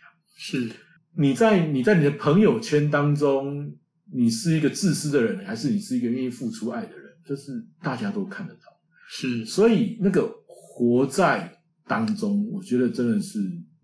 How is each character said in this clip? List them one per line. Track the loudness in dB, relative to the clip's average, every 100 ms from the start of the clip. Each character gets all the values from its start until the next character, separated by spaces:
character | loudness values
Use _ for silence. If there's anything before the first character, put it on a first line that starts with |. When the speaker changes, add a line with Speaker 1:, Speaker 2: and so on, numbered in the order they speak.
Speaker 1:
啊？ | -20 _ _
Speaker 2:
是。 | -18 -8 -6 -6 -10 -20 _ _ 0
Speaker 1:
你 | 0
在， | 4 4 4 2
你 | 0
在 | 2 4
你 |
的 | 4
朋 | 2 4 6
友 | 6 4
圈 | 0 0 2
当 | 2 2
中， | 2 2 0 -2 -6 -10 -14 _ _ -8
你 | 0 2
是 | 2 0 2
一 |
个 | 2
自 | 2 0
私 | 0 0
的 | 2
人， | 2 -2
还 | -8
是 | -4 -2
你 | -2
是 | -2 -2
一 |
个 | -2
愿 | -2
意 | -4
付 | -6 -8
出 | -6 -6
爱 | -6 -10
的 | -14
人， | -20 -20
这 | -10 -10
是 | -8 -12 -12 _
大 | -8
家 | -4 -4
都 | -4
看 | -6 -8 -12
得 |
到。 | -16 _ _ _ _ -18
Speaker 2:
是。 | -8 -4 -4
Speaker 1:
所 | -4 2 4
以 | 4 0 0
那 | 0
个 | 2 0 -6 -20
活 | -20 -20 -2 2 4 2
在 | 2 2 0 -6 -16 _ _ -6
当 | -4 -2 -2
中， | -2 -2 -2
我 | -6
觉 | -4 0
得 | 0
真 | 0 0
的 | 0
是 | -2 -4 -6 -6 -14 _